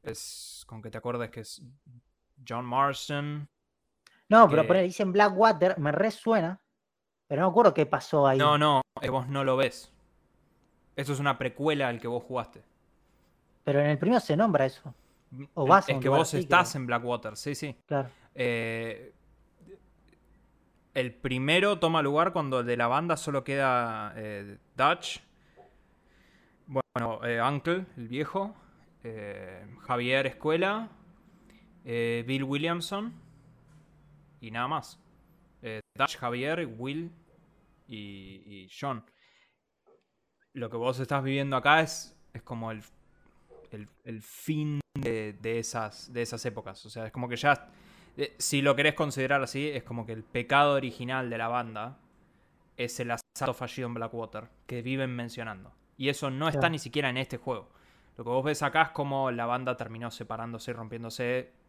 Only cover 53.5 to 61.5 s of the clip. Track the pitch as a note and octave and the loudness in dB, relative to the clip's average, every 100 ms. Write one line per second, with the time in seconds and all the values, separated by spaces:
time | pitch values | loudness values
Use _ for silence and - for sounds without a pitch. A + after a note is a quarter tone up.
53.5 | B2 B2 - B2 A#2 A2+ A#2 A2 G#2+ A#2 | -4 -8 -8 -8 -6 -8 -8 -10 -12 -16
54.5 | _ _ B2 A#2+ C3+ C3 B2 A#2+ A#2+ A2+ | _ _ -10 -6 -4 -4 -4 -8 -10 -10
55.5 | G2 G2 _ _ _ C3 C#3+ C#3 C3 D#3+ | -12 -16 _ _ _ -4 -2 -4 -2 -2
56.5 | D3+ E3 D#3+ - D3 C#3 B2+ C3+ B2 - | 2 0 0 -6 -4 -2 -4 -6 -8 -6
57.5 | A#2 F#2+ _ _ _ _ - A#2 B2 C#3 | -8 -10 _ _ _ _ -14 -2 0 0
58.5 | D3 C#3+ D#3 D#3+ - C#3+ C3+ C3+ A#2+ A#2 | -2 2 4 2 2 -4 -2 -2 -2 -2
59.5 | B2 B2+ B2 A2 A2+ A#2 - A2 A2+ A#2 | -2 -2 -4 -6 -8 -10 -10 -12 -10 -8
60.5 | A#2 - A#2+ A2 A#2 A#2 - A#2+ B2+ B2+ | -10 -10 -10 -10 -10 -10 -6 -2 -2 -6